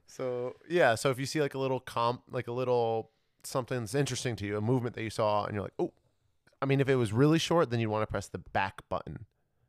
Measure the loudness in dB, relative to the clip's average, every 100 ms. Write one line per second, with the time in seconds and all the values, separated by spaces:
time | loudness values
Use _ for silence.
0 | -16 -10 -6 -6 -6 -10 -2 4 4 4
1 | 0 -2 -2 -2 -2 -2 -2 -2 -4 0
2 | 0 0 -6 -8 -6 -4 0 2 2 0
3 | -4 _ _ _ -8 -6 -4 -4 -2 -2
4 | 0 -2 -4 -4 -4 -2 0 0 0 -6
5 | -6 0 2 2 0 -4 -6 -4 -6 -6
6 | _ _ _ _ _ _ 0 2 4 2
7 | 2 4 6 6 4 2 2 2 0 0
8 | -2 -4 -6 -10 -4 -2 -2 -4 -6 -6
9 | -6 -12 -14 _ _ _